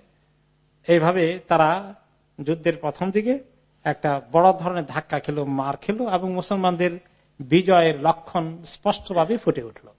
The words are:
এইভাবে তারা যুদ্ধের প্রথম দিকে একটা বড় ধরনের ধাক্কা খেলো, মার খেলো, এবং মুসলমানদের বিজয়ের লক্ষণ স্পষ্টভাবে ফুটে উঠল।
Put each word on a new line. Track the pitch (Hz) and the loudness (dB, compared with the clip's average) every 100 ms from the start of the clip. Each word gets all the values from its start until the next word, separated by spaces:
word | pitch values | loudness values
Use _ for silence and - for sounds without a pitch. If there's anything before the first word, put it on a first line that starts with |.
| _ _ _ _ _ _ _ _ - | _ _ _ _ _ _ _ _ 2
এইভাবে | 170 165 185 165 185 - | 4 4 2 0 -2 0
তারা | 165 156 185 196 202 _ _ _ - | 4 4 2 -6 -18 _ _ _ -10
যুদ্ধের | 143 165 170 156 | -6 -2 -2 -2
প্রথম | 151 - 185 | -8 -4 -2
দিকে | 202 220 269 - _ _ _ | -2 -2 -4 -8 _ _ _
একটা | 156 143 151 139 120 | -6 -2 -2 -4 0
বড় | 160 185 | 4 4
ধরনের | 175 170 175 143 | 4 -4 -6 -6
ধাক্কা | - - 147 | -8 -6 -6
খেলো, | - 147 139 | -4 -6 -4
মার | 139 135 135 | -4 -4 -6
খেলো, | - 214 233 | -8 -6 -4
এবং | 180 185 | -2 -2
মুসলমানদের | 180 - 196 185 170 180 175 _ _ _ - | -6 -4 -2 0 0 -4 -4 _ _ _ -18
বিজয়ের | 127 170 185 175 165 147 | 2 2 6 6 4 2
লক্ষণ | 156 - - 180 160 170 | 0 -2 -4 -6 -6 -10
স্পষ্টভাবে | 160 - 208 - - 175 160 233 | -16 -4 -4 -4 -2 -2 0 0
ফুটে | - 139 | -2 -4
উঠল। | 113 - 107 | -10 -18 -20